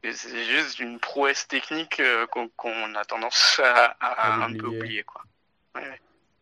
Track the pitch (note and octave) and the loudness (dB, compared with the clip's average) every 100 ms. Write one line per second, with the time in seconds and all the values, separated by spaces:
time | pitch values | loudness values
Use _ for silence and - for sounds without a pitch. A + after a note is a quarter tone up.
0 | - A#2+ A#2+ B2 A#2 C#3 D3 - A#2+ A#2+ | -12 -10 -10 -6 0 0 0 -4 -10 -6
1 | - C#3+ C#3 C3+ - C3+ - D#3 D#3+ - | -6 2 2 2 -2 -4 -4 -6 -4 0
2 | C3+ A#2 A#2 - A#2 - A#2+ A2+ A2 G#2 | 2 2 0 -4 -6 -6 -6 -6 -6 -6
3 | G#2 A2+ A2+ - - - C3 A#2+ A#2+ - | -6 -4 -2 2 4 6 6 8 6 4
4 | G#2 B2 A2 A2 A2+ A2+ A#2+ A2+ A2+ G#2+ | -4 0 0 0 -2 -4 -8 -8 -8 -8
5 | - - G#2+ _ _ _ _ B2+ C#3+ - | -10 -16 -20 _ _ _ _ -14 -14 -16
6 | _ _ _ _ | _ _ _ _